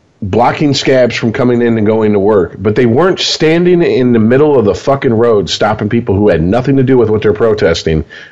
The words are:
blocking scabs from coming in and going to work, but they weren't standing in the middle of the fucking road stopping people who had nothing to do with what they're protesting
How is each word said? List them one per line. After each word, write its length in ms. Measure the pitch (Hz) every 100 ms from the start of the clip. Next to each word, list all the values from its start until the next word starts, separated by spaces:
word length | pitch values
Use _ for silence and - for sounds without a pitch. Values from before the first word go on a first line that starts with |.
| _ _
blocking 520 | 101 107 123 - 147
scabs 420 | 135 - 131 120 -
from 180 | 120
coming 280 | - 123 120
in 160 | 117 113
and 80 | 107
going 280 | 110 107
to 60 | 104
work, 360 | 98 104 104 -
but 180 | 110 117
they 100 | 123
weren't 340 | 127 185 -
standing 600 | - - 156 165 180 175
in 300 | 147 120 123
the 60 | 117
middle 380 | 110 131 151 139
of 80 | 101
the 80 |
fucking 400 | 87 - 135 135
road 360 | 110 120 107 85
stopping 400 | - 107 107 107
people 260 | 117 113 98
who 140 | 104
had 120 | 82
nothing 360 | 85 113 135 135
to 60 |
do 140 | 127 127
with 120 | 107
what 120 | 107
they're 120 | 107
protesting 680 | - 113 104 95 82 82 78 - - -